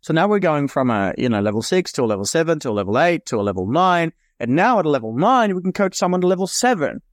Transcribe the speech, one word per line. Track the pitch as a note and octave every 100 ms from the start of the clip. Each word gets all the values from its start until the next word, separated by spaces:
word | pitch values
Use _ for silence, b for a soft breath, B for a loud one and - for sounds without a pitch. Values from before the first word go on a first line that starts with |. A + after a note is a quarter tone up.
So | -
now | D#3+ G3
we're | G#3
going | F3+ D3 C#3+
from | - B2+
a, | A2 G2 -
you | B2
know, | A2
level | G#2 G#2
six | A2+ F3+ F3+
to | -
a | A#2+
level | G2+ G2+
seven | D#3+ E3 D#3
to | C3+
a |
level | G#2 F#2+ A2+
eight | F3 A#3+ -
to | A#2
a |
level | G2+ F#2+ F#2+
nine. | D3 F#3 F3 E3 - _ _
And | A#2 C#3
now | G#3+ A#3
at | D#3+
a |
level | C#3+ A2 A2+
nine, | F#3+ C4 G#3+ F#3
we |
can | F#3
coach | F3+ G3
someone | - F#3 F3+
to | F3+
level | F#3 F#3+
seven. | - B3 A3+ C#3 - _